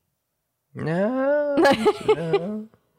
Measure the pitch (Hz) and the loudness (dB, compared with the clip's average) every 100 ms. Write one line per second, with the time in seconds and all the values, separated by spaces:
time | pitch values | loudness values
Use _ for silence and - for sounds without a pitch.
0 | _ _ _ _ _ _ _ 139 143 170 | _ _ _ _ _ _ _ -10 -4 -2
1 | 208 262 269 294 294 285 277 226 226 - | -2 0 0 0 0 2 4 4 2 0
2 | - 427 165 403 180 214 220 _ _ | 0 0 0 -2 -2 -8 -12 _ _